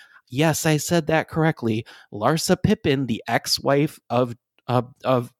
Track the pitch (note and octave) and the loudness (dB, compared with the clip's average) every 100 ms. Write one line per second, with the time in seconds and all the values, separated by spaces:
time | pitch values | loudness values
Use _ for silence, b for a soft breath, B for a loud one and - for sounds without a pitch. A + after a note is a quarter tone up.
0 | B B _ B2 D#3+ D3 D#3+ D3+ - F3 | B B _ -2 0 0 0 0 0 0
1 | D#3 D#3+ - D#3+ D#3+ - A#2 A2 B B | 2 0 0 0 0 0 -2 -2 B B
2 | B G#2 A2+ D#3+ - F3+ - G#3+ D#3+ C#3 | B -2 0 2 0 0 2 0 0 0
3 | B2 A2 - B2 - - C3+ C#3+ D3+ - | -2 -4 -2 -4 -2 -4 0 2 0 -4
4 | - A#2+ B2 A2+ _ _ - B2 A#2 - | -4 -2 -2 -4 _ _ -2 -2 -2 -4
5 | B2 B2+ A#2+ | -2 0 -2